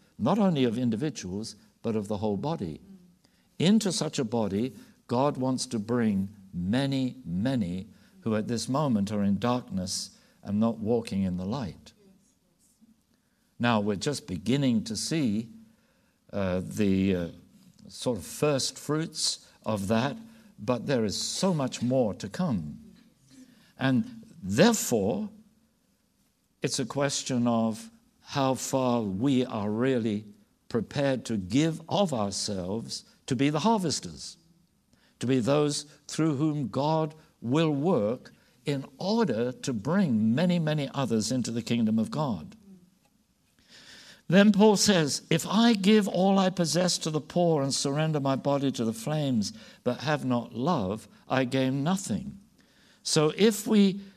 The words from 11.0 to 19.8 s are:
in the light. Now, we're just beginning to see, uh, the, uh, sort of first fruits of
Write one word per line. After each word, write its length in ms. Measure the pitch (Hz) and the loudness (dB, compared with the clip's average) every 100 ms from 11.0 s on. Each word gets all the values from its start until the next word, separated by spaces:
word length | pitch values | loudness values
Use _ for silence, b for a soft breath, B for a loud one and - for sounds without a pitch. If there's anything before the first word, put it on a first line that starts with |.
| 117 98 | 0 -2
in 120 | 95 90 | -2 -2
the 80 | |
light. 480 | 92 135 95 73 - _ - _ _ _ _ _ _ _ _ _ _ _ _ _ _ - | -4 -4 -6 -10 -20 _ -20 _ _ _ _ _ _ _ _ _ _ _ _ _ _ 0
Now, 220 | 120 110 | 2 4
we're 160 | 101 98 | 2 0
just 320 | 147 139 - | -2 -4 -6
beginning 560 | 90 98 139 135 113 | -6 -2 0 2 0
to 100 | - | -2
see, 540 | 107 - 160 123 104 123 - B B B B B B B | -6 -4 -2 0 -2 -6 -14 B B B B B B B
uh, 280 | 101 95 90 | -4 -2 -2
the, 520 | 101 98 101 95 98 90 | -4 0 2 4 2 0
uh, 120 | 82 - - _ _ - - | -4 -10 -20 _ _ -20 -20
sort 300 | - 131 107 | -8 -6 -4
of 60 | |
first 540 | - - 151 135 - - | -6 -2 0 0 -2 -6
fruits 720 | - 151 165 - - - B B - | -4 -4 -4 -4 -4 -6 B B -4
of 220 | 107 | -2